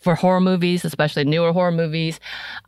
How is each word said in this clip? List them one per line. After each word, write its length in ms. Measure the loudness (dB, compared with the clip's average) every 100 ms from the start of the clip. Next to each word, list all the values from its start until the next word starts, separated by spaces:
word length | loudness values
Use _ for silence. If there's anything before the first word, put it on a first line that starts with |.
for 140 | -2 2
horror 260 | 2 4
movies, 420 | 2 2 0 0
especially 400 | -2 -2 -2 0
newer 300 | 0 2 2
horror 180 | 2 0
movies. 480 | 0 -2 -2 -4 -6 -14 -14 -14 -12